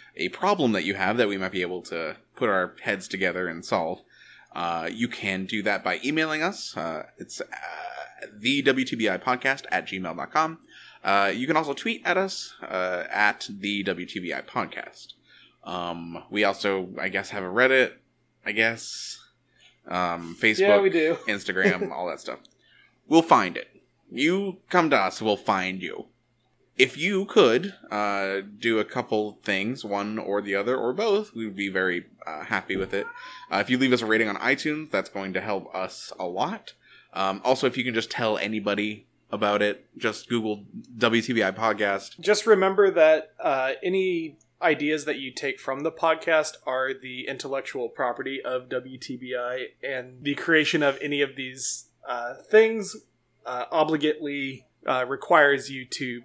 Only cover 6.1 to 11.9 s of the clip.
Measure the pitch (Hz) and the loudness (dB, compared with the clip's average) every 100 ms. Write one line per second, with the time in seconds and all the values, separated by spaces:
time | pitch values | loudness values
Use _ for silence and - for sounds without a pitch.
6.1 | 156 160 156 170 - - - 82 80 - | 0 0 0 -2 -4 -10 -6 -6 -6 -10
7.1 | - - - - - 85 82 - - - | -16 -14 -12 -10 -10 -12 -10 -12 -12 -14
8.1 | - - 107 117 143 135 131 127 120 107 | -16 -18 -4 0 2 2 2 0 -2 0
9.1 | 92 131 123 135 139 - 92 - 92 87 | 0 -2 -2 -2 -4 -2 -4 -4 -8 -8
10.1 | 82 - 151 160 165 - - - - - | -8 -2 0 0 -4 -18 -20 -20 -8 0
11.1 | 101 98 98 131 160 147 139 226 | 2 2 0 2 0 0 -4 -4